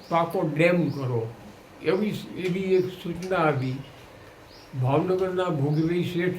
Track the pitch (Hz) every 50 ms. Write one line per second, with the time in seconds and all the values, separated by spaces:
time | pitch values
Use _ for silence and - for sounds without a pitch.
0 | - - 170 165 170 170 - 190 170 151 143 151 170 175 175 175 156 139 127 139
1 | 131 123 120 113 113 113 - - - - - - - - - - - 160 190 185
2 | 214 208 165 - - - - 165 185 185 175 196 190 190 185 180 - - - -
3 | - 170 165 175 180 185 185 175 160 151 139 127 131 131 127 - - - - -
4 | - - - - - - - - - - - - - - - 131 127 131 143 156
5 | 180 185 185 185 190 185 180 185 180 175 156 139 139 147 151 156 160 170 175 175
6 | 165 - - 170 180 180 -